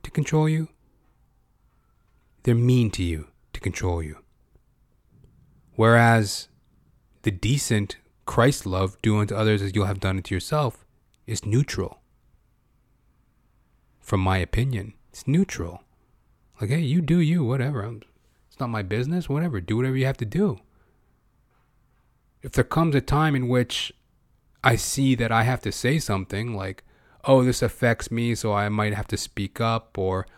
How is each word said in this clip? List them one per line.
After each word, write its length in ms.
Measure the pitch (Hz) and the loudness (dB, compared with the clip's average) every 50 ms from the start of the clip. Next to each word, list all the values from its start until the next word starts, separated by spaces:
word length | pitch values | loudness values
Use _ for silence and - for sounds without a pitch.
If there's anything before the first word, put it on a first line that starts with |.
| - | -12
to 80 | - | -6
control 380 | - 165 143 - 156 156 156 156 | -4 -4 -2 0 2 2 2 2
you. 200 | 156 160 160 - _ _ _ _ _ _ _ _ _ _ _ _ _ _ _ _ _ _ _ _ _ _ _ _ _ _ _ _ _ _ _ _ _ _ - | 0 0 -2 -6 _ _ _ _ _ _ _ _ _ _ _ _ _ _ _ _ _ _ _ _ _ _ _ _ _ _ _ _ _ _ _ _ _ _ 0
They're 120 | 127 117 | 2 2
mean 360 | 117 120 123 127 123 117 104 | 4 4 4 4 4 4 2
to 120 | - - 92 | 0 -2 -2
you 260 | 85 82 78 76 - _ _ _ _ - | -2 -2 -4 -8 -12 _ _ _ _ -14
to 80 | - | -8
control 420 | - 98 85 - 95 92 87 82 80 | -6 -6 -6 -2 -2 -2 -2 -2 -4
you. 160 | 76 76 - _ _ _ _ _ _ _ _ _ _ _ _ _ _ _ _ _ _ _ _ _ - _ _ _ _ _ _ _ _ - | -8 -10 -16 _ _ _ _ _ _ _ _ _ _ _ _ _ _ _ _ _ _ _ _ _ -20 _ _ _ _ _ _ _ _ -2
Whereas 720 | - 110 113 117 117 117 117 117 113 104 101 - - - _ _ _ _ _ _ _ _ _ _ _ _ _ _ _ - | 2 6 6 8 8 8 8 6 6 4 0 -4 -8 -10 _ _ _ _ _ _ _ _ _ _ _ _ _ _ _ -6
the 80 | 110 | -6
decent 680 | 95 87 - 107 139 143 - - 123 104 101 - - - _ _ _ _ - | -4 -2 -2 0 0 0 0 0 0 0 0 -2 -8 -18 _ _ _ _ -12
Christ 400 | - - - 143 143 143 - - | -4 2 4 4 4 4 0 -4
love, 340 | 98 92 92 95 95 - - | -4 -2 -2 -2 -2 -4 -2
"Do 180 | - 110 107 104 | 0 2 2 2
unto 160 | 104 104 110 | 0 0 -2
others 280 | 110 110 107 107 101 98 | 0 2 2 2 2 0
as 120 | 98 92 | -2 0
you'll 120 | 107 95 | 0 0
have 140 | 98 98 95 | 0 -2 -2
done 180 | - 95 95 95 | -2 -2 -2 -2
it 60 | 87 | -4
to 100 | - 98 | -4 -4
yourself," 500 | 87 - - 156 151 147 - - - _ _ _ _ _ _ _ _ - | -4 -4 -2 -2 0 0 -2 -4 -8 _ _ _ _ _ _ _ _ -10
is 200 | - 110 - - | -8 -8 -6 -4
neutral. 560 | 104 107 131 143 - - - 95 - - _ _ _ _ _ _ _ _ _ _ _ _ _ _ _ _ _ _ _ _ _ _ _ _ _ _ _ _ _ _ _ _ _ _ _ _ _ _ _ _ _ | 0 2 2 2 0 -2 -6 -6 -6 -8 _ _ _ _ _ _ _ _ _ _ _ _ _ _ _ _ _ _ _ _ _ _ _ _ _ _ _ _ _ _ _ _ _ _ _ _ _ _ _ _ _
From 200 | _ - - 98 | _ -2 0 0
my 180 | 95 92 92 95 | 2 2 2 0
opinion, 560 | 87 - - 110 123 135 123 101 98 107 - _ _ _ | 0 -2 -2 -2 0 0 -2 -6 -6 -8 -14 _ _ _
it's 160 | - - - | -20 -10 -4
neutral. 560 | 127 139 175 196 - - - 85 82 87 - _ _ _ _ _ _ _ _ _ _ _ _ _ _ _ - | 0 0 0 0 0 -4 -10 -10 -10 -10 -16 _ _ _ _ _ _ _ _ _ _ _ _ _ _ _ -8
Like, 100 | 110 101 | -4 -2
"Hey, 120 | 135 165 160 | 0 0 0
you 180 | 123 147 180 | 0 0 0
do 180 | 160 135 165 175 | 2 2 2 2
you, 240 | 165 151 170 175 139 | 4 2 2 2 0
whatever. 400 | 113 131 135 120 139 147 117 98 | 0 0 0 -2 -2 -2 -4 -6
I'm, 200 | 110 113 107 - _ _ _ _ _ _ _ _ | -8 -10 -14 -18 _ _ _ _ _ _ _ _
it's 140 | _ _ - | _ _ -8
not 80 | 135 117 | -6 -4
my 140 | 113 107 101 | -4 -4 -4
business, 460 | 92 104 113 123 143 175 180 165 - | -2 -2 -2 -2 -2 -2 -4 -2 -2
whatever. 320 | 139 147 170 175 123 98 | -2 -2 -2 -2 -2 -4
Do 160 | 85 - 110 | -4 -2 -2
whatever 200 | 117 127 131 131 | 0 0 0 0
you 100 | 131 131 | 0 0
have 120 | 135 135 - | 0 -2 -4
to 80 | 120 | -6
do." 340 | 104 - 170 208 190 113 - _ _ _ _ _ _ _ _ _ _ _ _ _ _ _ _ _ _ _ _ _ _ _ _ _ _ _ _ _ _ _ _ _ _ _ _ - | -4 0 0 0 0 0 -4 _ _ _ _ _ _ _ _ _ _ _ _ _ _ _ _ _ _ _ _ _ _ _ _ _ _ _ _ _ _ _ _ _ _ _ _ -14
If 100 | 127 - | -6 -2
there 120 | 135 120 | -2 -2
comes 300 | - - 160 165 165 139 | 0 0 0 0 2 2
a 60 | 135 | 0
time 340 | - - 143 147 156 156 143 | 0 0 0 2 2 2 0
in 140 | 131 127 120 | 0 0 0
which 440 | 127 123 120 - - - - - - _ _ _ _ _ _ _ _ _ _ _ _ - - | 2 0 0 0 -4 -8 -8 -8 -12 _ _ _ _ _ _ _ _ _ _ _ _ 0 0
I 140 | 131 117 | 2 2
see 380 | 98 - - - 131 135 135 131 | 2 -2 -4 -2 0 2 2 4
that 180 | 117 117 113 117 | 2 2 0 2
I 120 | 113 113 | 2 2
have 180 | 117 131 - - | 2 0 -2 -4
to 100 | 107 - | -6 -6
say 260 | - - 120 127 160 | -2 0 0 0 0
something, 560 | - - 101 95 92 - 98 101 113 120 113 | 0 -2 -2 -4 -4 -4 -6 -6 -6 -6 -6
like, 300 | 98 95 92 92 - - _ _ _ _ _ _ _ - | -6 -8 -8 -10 -12 -18 _ _ _ _ _ _ _ 2
"Oh, 180 | - 135 131 127 | 4 6 6 6
this 200 | 127 123 - 127 | 4 2 2 0
affects 480 | 110 - - 131 120 117 - - - | -2 -2 0 2 2 2 0 -4 -6
me, 240 | 120 117 120 117 113 | -4 -2 -2 -2 -2
so 180 | - - 110 104 | -2 -2 -2 0
I 160 | 101 104 104 | 0 0 0
might 260 | 107 107 104 107 104 | 0 0 0 -2 -2
have 140 | 101 104 - | -4 -4 -6
to 80 | 104 | -6
speak 440 | - - - - - 98 98 - - | -6 -6 -8 -6 -6 -8 -6 -4 -2
up," 380 | 117 113 113 113 - _ - 101 | -2 0 -2 -2 -4 _ -6 -4
or, 280 | 95 95 92 92 92 - - | -2 -2 -2 -2 -6 -8 -14